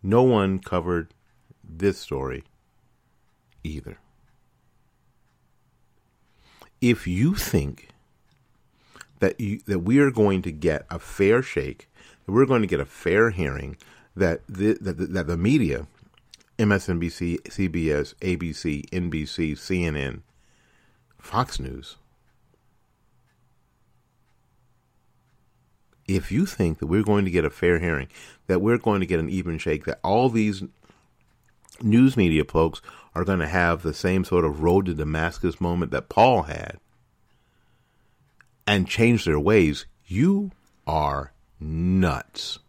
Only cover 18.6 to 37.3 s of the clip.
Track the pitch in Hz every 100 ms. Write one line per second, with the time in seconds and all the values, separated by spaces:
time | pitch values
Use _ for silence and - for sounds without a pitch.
18.6 | 82 73 - 92 87 80 76 - 80 73
19.6 | - 92 85 73 67 58 _ _ _ _
20.6 | _ _ _ _ _ _ - - 127 -
21.6 | 65 64 - - _ _ _ _ _ _
22.6 | _ _ _ _ _ _ _ _ _ _
23.6 | _ _ _ _ _ _ _ _ _ _
24.6 | _ _ _ _ _ _ _ _ _ _
25.6 | _ _ _ _ - 95 - 107 190 -
26.6 | 87 78 76 95 104 101 95 87 78 -
27.6 | 87 85 85 76 67 - - - - 92
28.6 | 101 117 113 101 90 87 80 95 87 82
29.6 | - 76 - - - 107 127 113 107 95
30.6 | 95 _ _ _ _ _ _ _ _ _
31.6 | _ - 113 113 131 127 90 78 73 -
32.6 | 82 - - - - - 90 95 76 92
33.6 | 87 82 82 73 92 95 90 90 80 73
34.6 | 80 92 95 78 78 78 80 - 90 -
35.6 | 87 87 80 67 - - 123 117 80 -
36.6 | - - _ _ _ _ _